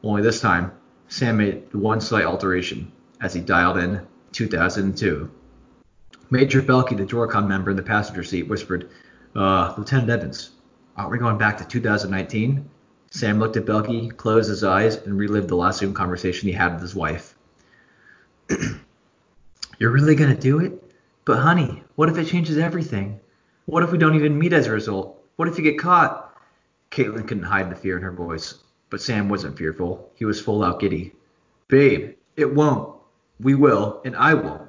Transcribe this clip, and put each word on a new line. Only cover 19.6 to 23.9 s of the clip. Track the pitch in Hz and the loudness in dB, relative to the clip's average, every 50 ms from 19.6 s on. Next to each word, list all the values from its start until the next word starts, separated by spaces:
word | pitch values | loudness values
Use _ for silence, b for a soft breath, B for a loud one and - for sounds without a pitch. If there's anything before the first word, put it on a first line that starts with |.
| - - - _ | -16 -16 -6 _
"You're | 110 117 | 0 2
really | 117 139 143 156 151 | 4 4 6 6 6
gonna | 139 151 139 131 | 6 6 4 4
do | - - 131 143 156 | 2 2 2 2 2
it? | 175 190 - - - b b b b b b _ _ | 2 -2 -4 -10 -18 b b b b b b _ _
But | - 107 113 | 0 0 4
honey, | 131 160 175 180 147 120 92 - - _ _ | 4 4 4 4 2 0 -4 -10 -16 _ _
what | - 156 160 | 0 2 2
if | 160 | 2
it | 170 160 | 0 -2
changes | 160 175 175 165 156 156 | -2 0 -2 0 0 0
everything? | 147 165 175 170 180 156 - 123 98 98 101 107 - _ _ _ _ _ _ _ _ _ | 0 0 -2 -2 -4 -6 -4 -4 -6 -6 -6 -10 -14 _ _ _ _ _ _ _ _ _
What | - 143 165 175 | -2 0 0 2
if | 165 | 2